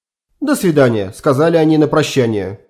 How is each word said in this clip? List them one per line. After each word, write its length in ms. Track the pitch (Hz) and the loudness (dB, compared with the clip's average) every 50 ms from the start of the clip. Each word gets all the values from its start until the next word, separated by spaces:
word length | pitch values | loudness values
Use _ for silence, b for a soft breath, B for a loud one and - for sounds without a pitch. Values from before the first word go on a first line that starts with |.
| _ _ _ _ _ _ _ _ | _ _ _ _ _ _ _ _
«До 160 | 294 294 277 | -4 -4 -2
свидания», 560 | 247 208 175 151 143 131 123 113 107 98 98 - | 0 0 0 2 2 2 2 2 -2 -4 -8 -10
сказали 420 | - - 156 131 131 156 170 170 165 | -6 -2 -2 0 2 2 2 2 2
они 200 | 156 156 160 151 | 2 2 2 2
на 100 | 151 143 | 2 2
прощание. 720 | 156 156 147 - - 135 120 113 110 101 95 95 104 - _ | 0 0 -2 0 -2 -2 -2 -2 -2 -4 -6 -8 -10 -14 _